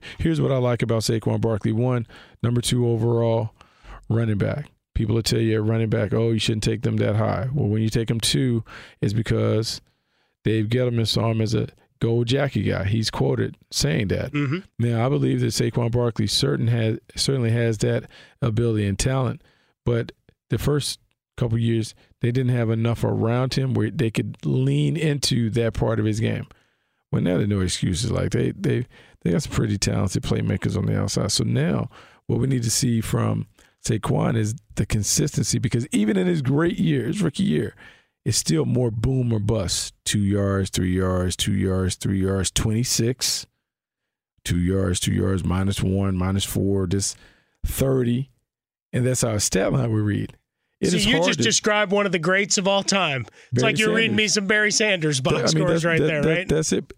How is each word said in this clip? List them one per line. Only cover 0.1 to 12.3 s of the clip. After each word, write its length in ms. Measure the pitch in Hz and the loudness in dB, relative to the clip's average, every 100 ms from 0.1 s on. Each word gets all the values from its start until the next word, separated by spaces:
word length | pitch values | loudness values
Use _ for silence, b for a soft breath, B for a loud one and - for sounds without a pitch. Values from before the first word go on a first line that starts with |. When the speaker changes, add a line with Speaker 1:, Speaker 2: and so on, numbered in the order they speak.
| B | B
Speaker 1:
here's 220 | 165 156 | -2 0
what 100 | 131 | 0
I 60 | 131 | 2
like 240 | 123 120 | 0 0
about 200 | 110 113 | 0 0
Saquon 380 | 110 117 117 110 | 0 0 0 0
Barkley. 300 | 113 107 113 | 0 0 0
One, 360 | 110 127 123 113 B B B | 0 0 0 -4 B B B
number 180 | 123 120 | -2 0
two 260 | - 123 120 | 0 2 2
overall 640 | 117 117 117 117 113 110 - B B B B - | 2 2 2 2 2 -2 -8 B B B B -2
running 280 | 110 113 104 | 0 2 0
back. 320 | 104 120 - _ _ | 0 -2 -8 _ _
People 220 | - 110 113 | -2 0 0
will 80 | |
tell 160 | 110 117 | 2 2
you 160 | 113 110 | 2 2
at 80 | |
running 260 | 107 113 113 | 2 2 2
back, 240 | 113 104 | 0 0
"Oh, 180 | 113 117 | 2 2
you 60 | 110 | 0
shouldn't 240 | - 110 | 0 0
take 180 | 113 110 | 0 0
them 160 | 117 110 | 0 0
that 180 | 110 107 | 0 2
high." 320 | 107 92 127 | 0 0 -2
Well, 140 | 135 107 | -2 0
when 120 | 107 | 0
you 80 | 110 | 0
take 200 | 120 113 | 0 0
them 100 | 113 | 0
two, 440 | - 147 131 117 - B B B | 0 0 2 0 -4 B B B
it's 140 | - | -2
because 680 | 110 - 110 110 107 110 - - _ _ _ _ _ | 0 0 0 2 0 -2 -6 -14 _ _ _ _ _
Dave 240 | - 110 110 | 0 0 2
Gettleman 400 | 123 123 117 110 | 0 0 0 0
saw 240 | - 113 | 2 0
him 100 | 110 | 0
as 140 | 110 117 | 0 0
a 140 | 113 - b - | -2 -8 b -4
gold 280 | 113 117 | 0 0
jacket 360 | 120 | 2